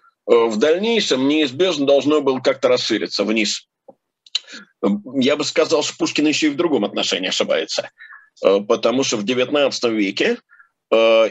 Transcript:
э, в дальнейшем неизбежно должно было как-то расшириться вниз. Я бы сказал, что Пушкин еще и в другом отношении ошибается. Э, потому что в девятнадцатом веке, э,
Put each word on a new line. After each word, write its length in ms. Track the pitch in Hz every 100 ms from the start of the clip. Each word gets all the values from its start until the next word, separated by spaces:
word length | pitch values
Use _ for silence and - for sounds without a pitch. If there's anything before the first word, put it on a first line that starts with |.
| _ _ -
э, 60 |
в 240 | 117 117 107
дальнейшем 720 | 147 175 220 226 - 131 135
неизбежно 580 | 156 143 135 185 147 139
должно 360 | 139 131 151
было 180 | 135 131
как-то 300 | 139 127 127
расшириться 540 | 123 - 104 - -
вниз. 440 | 101 113 104 - - _ - - _ _ _ - - - - _ 98 - 127
Я 220 | 135 127 151
бы 80 |
сказал, 400 | 151 160 156 151
что 140 | 143 -
Пушкин 280 | 160 160 151
еще 200 | 143 151
и 40 |
в 40 | 143
другом 300 | 165 127 101
отношении 420 | 110 - 90 92
ошибается. 600 | - 101 76 - - - - - - _ _
Э, 180 | 107 98
потому 420 | 104 110 117 127
что 140 | 135 113
в 60 |
девятнадцатом 720 | 104 123 127 147 135 - 120 110
веке, 420 | 98 101 208 240 _ _ _ _ _
э, 380 | 113 113 113 110